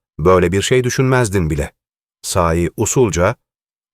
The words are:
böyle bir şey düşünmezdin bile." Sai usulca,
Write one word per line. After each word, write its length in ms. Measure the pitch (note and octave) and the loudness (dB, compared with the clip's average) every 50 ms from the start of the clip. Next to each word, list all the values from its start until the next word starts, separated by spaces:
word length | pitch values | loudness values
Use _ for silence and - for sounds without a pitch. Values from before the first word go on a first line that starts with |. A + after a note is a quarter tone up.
| _ _ _ - | _ _ _ -2
böyle 340 | D#2 F2+ F#2 F#2 F2 F2 F2 | 2 4 4 4 4 2 0
bir 100 | G2 F#2+ | -2 -2
şey 220 | - B2+ B2+ B2 | 0 0 0 0
düşünmezdin 640 | B2 - - C3+ C3 C3 B2+ B2 G#2 F#2 G2+ E2+ D#2 | -2 -2 -2 0 0 2 0 0 0 0 -2 -2 -2
bile." 220 | D#2+ D2 C#2+ - - _ _ _ _ _ _ _ _ _ - | -2 -4 -6 -8 -10 _ _ _ _ _ _ _ _ _ -10
Sai 480 | - - F#2+ E2+ E2+ E2 E2+ E2+ E2 - | -6 -2 0 0 0 0 0 -2 -2 -4
usulca, 600 | - A2 F#2+ - C#3 B2+ G#2 D#2 E2 F2 G2+ B2 - _ _ _ _ _ _ _ _ _ _ | -4 -4 -2 0 0 0 0 0 0 0 0 -2 -4 _ _ _ _ _ _ _ _ _ _